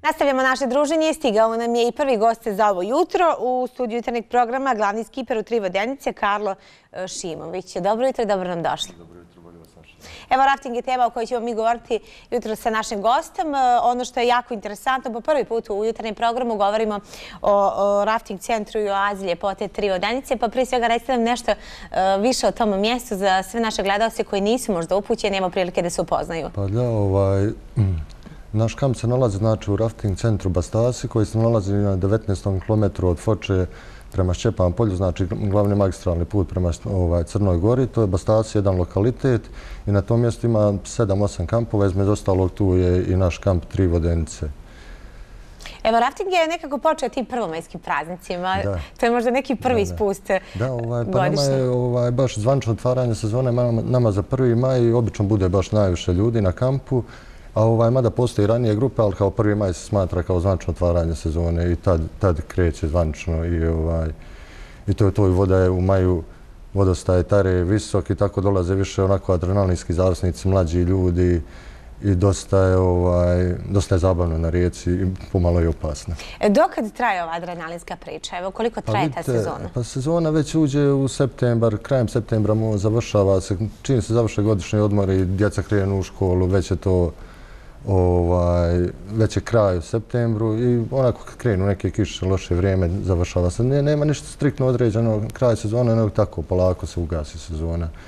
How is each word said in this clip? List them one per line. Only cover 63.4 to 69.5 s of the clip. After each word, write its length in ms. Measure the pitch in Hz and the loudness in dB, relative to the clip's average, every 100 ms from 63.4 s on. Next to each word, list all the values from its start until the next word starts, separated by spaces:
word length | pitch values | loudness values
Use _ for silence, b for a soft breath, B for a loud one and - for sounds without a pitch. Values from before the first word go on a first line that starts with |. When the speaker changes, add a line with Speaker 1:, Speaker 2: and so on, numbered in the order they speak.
| 82 | -2
Speaker 2:
i, 200 | 85 82 | 0 0
ovaj, 440 | 82 80 82 80 76 B B B B B B - | 0 0 -2 -4 -8 B B B B B B -4
i 60 | |
to 120 | 101 98 | 2 2
je 60 | |
to. 160 | 95 98 | 4 2
I 40 | |
voda 260 | 92 95 92 | 4 4 4
je 120 | 92 | 4
u 120 | 92 | 2
maju, 420 | 92 98 92 87 80 B B B - | 2 4 2 0 -4 B B B -8
vodostaj 500 | 98 95 90 - 92 | 0 2 2 2 2
Tare 260 | 90 101 95 | 4 2 4
je 140 | 90 | 2
visok 460 | 87 104 - 101 - | 2 0 0 -4 -2
i 60 | 101 | 0
tako 260 | 101 - | 0 0
dolaze 340 | 95 98 87 95 | 0 2 2 0
više 280 | 95 - | 0 0
onako 300 | 95 98 - | 2 2 2
adrenalinski 600 | 90 90 | 0 2